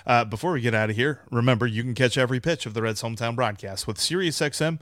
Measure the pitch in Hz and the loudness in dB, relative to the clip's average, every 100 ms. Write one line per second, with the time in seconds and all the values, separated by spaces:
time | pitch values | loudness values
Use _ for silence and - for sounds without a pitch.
0 | - 120 110 107 175 151 117 110 110 107 | 4 4 2 -2 -2 0 2 2 2 0
1 | 143 143 - 120 127 113 120 110 123 113 | 0 -2 -2 2 4 4 2 -2 -4 0
2 | 127 135 127 127 160 160 113 110 113 107 | 2 2 0 0 -2 -2 -4 -2 -2 -2
3 | 117 113 117 117 117 101 98 95 - 104 | -6 -4 -4 0 -2 -2 -8 -8 -6 -4
4 | - 180 175 - 147 - 156 160 | -2 0 -2 0 -2 0 -2 -2